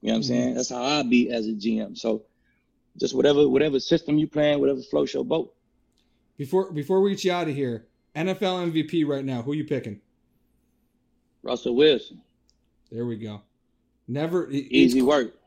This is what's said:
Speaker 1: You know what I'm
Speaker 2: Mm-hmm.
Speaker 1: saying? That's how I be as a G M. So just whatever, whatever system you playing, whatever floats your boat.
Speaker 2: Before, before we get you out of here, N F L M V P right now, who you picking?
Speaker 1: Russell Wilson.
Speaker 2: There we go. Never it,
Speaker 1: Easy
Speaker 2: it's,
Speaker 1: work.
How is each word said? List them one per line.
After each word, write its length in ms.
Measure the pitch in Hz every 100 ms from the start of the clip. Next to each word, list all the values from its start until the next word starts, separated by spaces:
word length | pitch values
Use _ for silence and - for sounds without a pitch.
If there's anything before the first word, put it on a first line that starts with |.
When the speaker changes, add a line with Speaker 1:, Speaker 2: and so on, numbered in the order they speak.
Speaker 1:
You 80 | -
know 40 |
what 20 |
I'm 60 | 113
Speaker 2:
Mm-hmm. 60 | 135
Speaker 1:
saying? 260 | 120 123
That's 140 | 123 127
how 140 | 123
I 200 | 127 147
be 280 | 131 120 120
as 160 | 117 110
a 60 |
G 260 | 110 107 110
M. 160 | 104 -
So 260 | 113 110 - _ _ _ _ _ _ -
just 180 | 135 131
whatever, 320 | 139 143 147
whatever 320 | 131 151 135
system 360 | - 165 - 151
you 100 | 151
playing, 320 | 147 147 147
whatever 200 | 139 135
floats 300 | - 147 139
your 100 | 139
boat. 280 | 127 160 - _ _ _ _ _ _ _ _ _
Speaker 2:
Before, 340 | 139 185 190
before 280 | 151 143 185
we 100 | 196
get 140 | 196
you 80 | 185
out 160 | 175 165
of 60 | 139
here, 320 | 135 117 - _ _
N 140 | 147 175
F 120 | 190
L 180 | 196 185
M 100 | 175
V 140 | 160
P 180 | 156 170
right 220 | 147 139
now, 180 | 135 127
who 100 | 117
you 100 | 147
picking? 360 | 147 139 117 101 _ _ _ _ _ _ _ _ _ _ _ _ _ _
Speaker 1:
Russell 320 | - 123 123
Wilson. 460 | 120 151 131 - - _ _ _ _ _ _ _
Speaker 2:
There 140 | 113 120
we 100 | 110
go. 260 | 110 104 _ _ _ _ _ _ -
Never 380 | 127 160 175 165
it, 40 | 139 139
Speaker 1:
Easy 280 | 127 135 127
Speaker 2:
it's, 80 | 127
Speaker 1:
work. 280 | 147 113 -